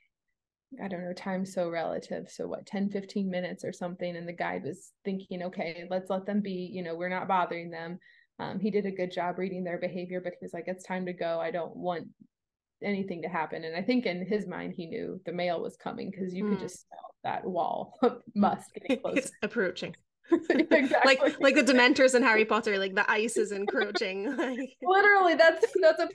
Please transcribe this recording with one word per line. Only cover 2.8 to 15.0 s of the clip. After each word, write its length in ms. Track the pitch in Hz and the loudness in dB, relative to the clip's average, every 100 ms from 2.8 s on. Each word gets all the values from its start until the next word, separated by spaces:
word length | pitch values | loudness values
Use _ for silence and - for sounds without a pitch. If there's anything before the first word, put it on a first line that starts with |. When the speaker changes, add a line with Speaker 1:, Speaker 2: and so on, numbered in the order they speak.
| 202 | -4
Speaker 1:
fifteen 420 | 202 196 208 190 | -4 -6 -4 -4
minutes 320 | 180 180 185 | -4 -6 -8
or 120 | - | -10
something. 420 | 190 180 180 180 170 | -8 -10 -6 -8 -8
And 100 | 170 | -10
the 60 | |
guide 300 | 175 175 185 | -6 -4 -4
was 280 | 196 190 - _ | -8 -10 -16 _
thinking, 380 | 202 190 190 180 | -8 -8 -8 -8
"Okay, 420 | 180 185 165 165 170 | -8 -6 -8 -8 -6
let's 180 | 185 190 | -6 -4
let 160 | 190 | -6
them 160 | 190 208 | -2 -2
be, 300 | 202 180 180 | -2 -4 -8
you 100 | 185 | -8
know, 140 | 170 165 | -8 -6
we're 140 | 180 | -4
not 180 | 185 180 | -4 0
bothering 400 | 185 175 170 170 | 0 0 -4 -8
them." 280 | 165 165 185 _ _ _ - | -10 -10 -12 _ _ _ -10
Um, 200 | 151 190 | -8 -4
he 120 | 208 | -2
did 160 | 202 196 | 0 -2
a 40 | |
good 220 | 190 180 | -4 -6
job 260 | 180 175 180 | -4 -6 -4
reading 240 | 185 185 | -6 -6
their 160 | 180 175 | -6 -6
behavior, 440 | 175 180 180 180 | -6 -6 -8 -8
but 100 | 180 175 | -8 -10
he 40 | |
was 100 | 180 | -12
like, 100 | 170 170 | -10 -10
"It's 180 | 185 | -10
time 200 | - 185 180 | -8 -6 -6
to 60 | |
go. 280 | 175 170 165 | -4 -4 -2
I 100 | 165 | -2
don't 260 | 170 160 - | -4 -6 -6
want 320 | 175 170 - - _ _ _ _ _ _ | -6 -6 -8 -18 _ _ _ _ _ _
anything 380 | 202 196 190 170 | -4 -4 -4 -6
to 80 | 160 | -6
happen." 360 | 175 156 165 | -4 -4 -6
And 120 | 160 165 | -8 -4
I 60 | |
think 240 | 226 254 226 | 0 0 0
in 180 | 175 | -2
his 220 | 180 208 185 | -2 -4 -4
mind, 260 | 170 175 | -8 -8
he 120 | 180 165 | -8 -8
knew 340 | - | -8